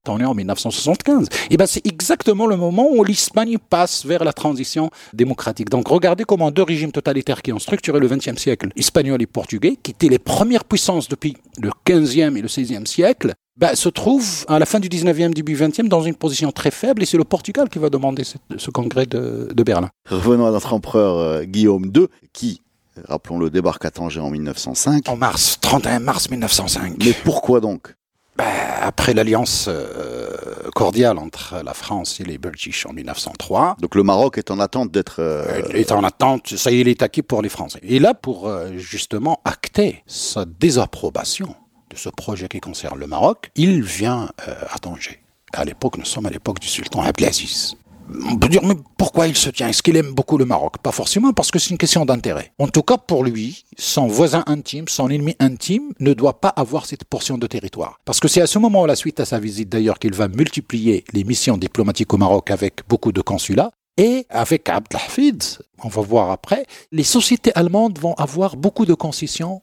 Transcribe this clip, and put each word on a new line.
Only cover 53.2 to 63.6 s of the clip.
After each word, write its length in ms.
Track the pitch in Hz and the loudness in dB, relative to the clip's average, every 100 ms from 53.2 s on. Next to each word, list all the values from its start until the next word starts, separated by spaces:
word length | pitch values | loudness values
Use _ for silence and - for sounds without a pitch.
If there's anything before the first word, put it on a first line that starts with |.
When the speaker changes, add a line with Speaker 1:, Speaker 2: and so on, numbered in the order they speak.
Speaker 1:
lui, 400 | 127 113 110 175 _ - | 2 0 -6 -8 _ -10
son 300 | - - 127 | -4 0 2
voisin 360 | 107 165 156 151 | 4 4 4 0
intime, 420 | 147 - 143 160 | -2 -4 -10 -8
son 200 | - 131 | -4 -2
ennemi 260 | 147 147 - | 0 -2 2
intime, 540 | 135 127 - 208 294 - | 2 2 -2 -2 -4 0
ne 140 | 139 | 2
doit 280 | 123 135 - | 4 2 2
pas 80 | 196 | 0
avoir 360 | - 123 151 - | 0 -2 -4 -6
cette 180 | 139 - | -12 -8
portion 320 | 127 - 127 | -6 -4 -4
de 100 | 117 | -4
territoire. 520 | 113 95 - 82 - | -6 -10 -8 -10 -10
Parce 160 | - 113 | -4 0
que 80 | 156 | 4
c'est 140 | - | 4
à 60 | 165 | 4
ce 120 | 208 | 4
moment-là, 380 | 226 196 165 135 | 4 4 4 2
suite 240 | 160 - | -2 -4
à 40 | - | -4
sa 140 | 117 | -2
visite 300 | 107 101 104 | -4 -6 -4
d'ailleurs, 300 | 113 110 - | 0 2 2
qu'il 140 | 113 | -2
va 140 | 95 101 | -2 -2
multiplier 800 | 98 160 - - 117 113 101 - | 0 -2 -2 -6 -2 2 0 0
les 100 | 104 | -4
missions 340 | 98 120 - 104 | -2 0 0 0
diplomatiques 560 | 92 - 104 - 117 | -2 0 0 0 0
au 40 | 98 | 2
Maroc 340 | 98 98 - | 4 4 2
avec 300 | 98 101 - - | -2 -2 -4 -2
beaucoup 240 | 120 117 | 0 2
de 80 | 98 | -2
consulats. 500 | - 98 - 98 | -2 -4 0 0